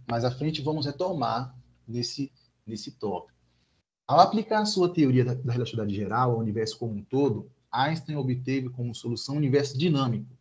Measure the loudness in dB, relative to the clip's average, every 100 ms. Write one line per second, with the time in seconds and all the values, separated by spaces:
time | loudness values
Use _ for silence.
0 | -4 -2 -2 -2 -4 -2 -2 -2 -4 -4
1 | -4 -2 -2 -2 -6 -12 -20 _ -10 -6
2 | -6 -6 -10 _ _ _ -14 -12 -12 -8
3 | -6 -6 -8 _ _ _ _ _ _ _
4 | 2 8 8 6 0 0 2 2 2 4
5 | 4 6 4 0 -2 -2 -2 -2 -2 -2
6 | -2 2 2 2 0 -2 -4 -4 -6 -8
7 | -4 0 2 0 -8 _ _ -2 0 -2
8 | -4 -4 -2 -2 -2 -2 -4 -6 -6 -6
9 | -6 -6 -4 0 2 2 2 0 2 2
10 | 2 -2 -6 -16